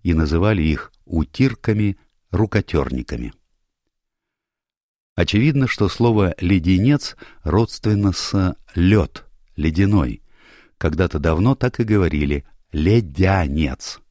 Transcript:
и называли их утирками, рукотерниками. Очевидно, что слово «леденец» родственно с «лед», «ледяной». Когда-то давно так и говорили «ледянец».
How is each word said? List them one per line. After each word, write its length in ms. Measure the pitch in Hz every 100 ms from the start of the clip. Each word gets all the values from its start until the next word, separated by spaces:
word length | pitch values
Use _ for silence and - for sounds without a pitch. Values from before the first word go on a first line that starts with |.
и 120 | 90
называли 500 | 80 76 82 101 101
их 280 | 78 71 - _
утирками, 920 | _ 82 - - 131 120 - 107 104 101 _ _ _
рукотерниками. 1000 | 87 107 104 - 78 65 64 62 - 60 - _ _ _ _ _ _ _ _ _ _ _ _ _ _ _ _ _
Очевидно, 520 | - 87 104 143 139 127
что 200 | - 101
слово 480 | - 120 107 95 -
«леденец» 760 | 90 95 82 92 117 147 - - - -
родственно 680 | 78 90 113 - 107 104 101
с 440 | 90 - 98 92 - -
«лед», 500 | 90 90 104 78 - - - _
«ледяной». 680 | - 78 80 101 101 64 55 _ _ _ - _ _
Когда-то 420 | 80 78 90 -
давно 360 | 82 80 113
так 240 | 135 127 -
и 40 |
говорили 600 | 110 107 85 73 71 73 - - _
«ледянец». 1300 | 78 82 117 87 71 95 95 76 73 73 67 - - _